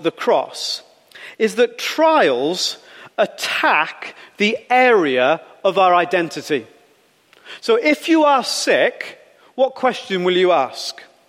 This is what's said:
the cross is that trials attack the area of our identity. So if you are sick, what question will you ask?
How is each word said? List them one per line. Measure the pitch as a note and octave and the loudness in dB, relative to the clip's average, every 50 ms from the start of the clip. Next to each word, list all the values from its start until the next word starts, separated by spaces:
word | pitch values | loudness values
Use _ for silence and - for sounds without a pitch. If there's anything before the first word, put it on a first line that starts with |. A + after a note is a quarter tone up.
| D3 | -6
the | E3 | -6
cross | - - - A#3+ G3+ C#3+ - - - - - - - - - _ _ _ _ _ - - - - - | -6 -2 -2 0 0 0 -2 -4 -8 -10 -10 -10 -10 -10 -12 _ _ _ _ _ -20 -20 -20 -16 -4
is | - A3+ A3 F#3 | -2 -2 0 0
that | G#3+ B3 A#3 A#3 | 0 0 0 -2
trials | - - - - - D#4+ D#4+ D#4+ D4 G#3+ D3+ C3 A#2+ C3+ D3+ F#3 F3+ - - - - - - - - - - _ | -6 -8 -6 -2 2 2 4 4 4 4 2 2 0 -2 -4 -4 -4 -6 -6 -8 -10 -16 -20 -20 -20 -20 -8 _
attack | - G#3 - - - - - - - - D4+ G3+ D3+ D#3 - - - - - - - - - _ | -2 -2 -2 -4 -6 -8 -6 -4 -2 0 2 2 2 0 -2 -6 -12 -16 -18 -18 -20 -20 -14 _
the | - G#3 G#3 A#3 - - - | -2 -2 -2 -2 -4 -4 0
area | B3 B3+ B3+ B3+ A#3 G3+ E3 C#3+ C3 B2 B2+ C3+ D#3+ E3 - - - _ - | 2 4 4 4 4 4 2 2 2 2 2 2 0 0 -4 -12 -10 _ -2
of | G3 F3 | 0 2
our | G3 F#3+ F3+ F3+ | 2 4 4 4
identity. | F3 E3+ E3+ F#3 F3+ E3+ D#3 - D3+ C3+ - D#3 C3 G#2+ - _ _ _ _ _ _ _ _ _ _ _ _ _ _ _ - - - | 2 2 2 0 -2 -2 -4 -6 -10 -6 -4 -4 -4 -4 -8 _ _ _ _ _ _ _ _ _ _ _ _ _ _ _ -20 -20 -6
So | - - A3+ | -2 0 0
if | A#3 A3+ D4+ D4 - - - | 2 2 2 0 0 0 0
you | D#4+ D#4+ D4+ | 2 2 4
are | D4 C#4+ C4 A3 | 4 2 2 0
sick, | - - - - C#4 G3+ B2+ D3+ A3 - - - - - - _ _ _ _ _ _ _ | -4 -6 -4 -2 0 2 2 2 0 -2 -6 -14 -16 -20 -20 _ _ _ _ _ _ _
what | - C4 B3+ B3+ | -2 -2 -2 -2
question | - - B3+ A3+ - - - F#3+ F#3 F3+ | -2 -2 -2 -2 -4 -6 -6 -4 -2 0
will | F#3 F3+ | 0 2
you | F3+ F#3 F3+ | 2 2 2
ask? | F3 D3+ C3 A#2 - - - - - - - - _ _ _ | 2 2 0 -2 -6 -10 -14 -14 -14 -16 -20 -20 _ _ _